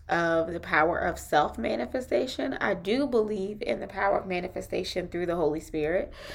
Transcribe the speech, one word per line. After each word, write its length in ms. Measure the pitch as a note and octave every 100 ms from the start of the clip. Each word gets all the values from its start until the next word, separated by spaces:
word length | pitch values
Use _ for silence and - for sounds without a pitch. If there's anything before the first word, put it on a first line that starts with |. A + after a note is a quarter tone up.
| -
of 440 | E3+ E3+ E3 E3
the 80 | E3+
power 380 | - D#3+ E3 -
of 200 | F3+ E3
self-manifestation. 1400 | - D3+ F3 - A3 A3 A#3+ C4 B3 - C4 - C4+
I 200 | - A3
do 320 | F3+ F#3 B3+ C#4
believe 560 | A#3+ G#3+ G#3+ G3 G#3
in 180 | - G3
the 60 | G3
power 320 | F#3+ G3+ G3+
of 80 | F#3+
manifestation 840 | F3+ F3+ F#3+ F#3 F3+ F3+ F#3 F3+
through 160 | F3
the 120 | F3 F3
Holy 240 | D#3 D#3
Spirit. 520 | - D#3 D3+ F#3 - - -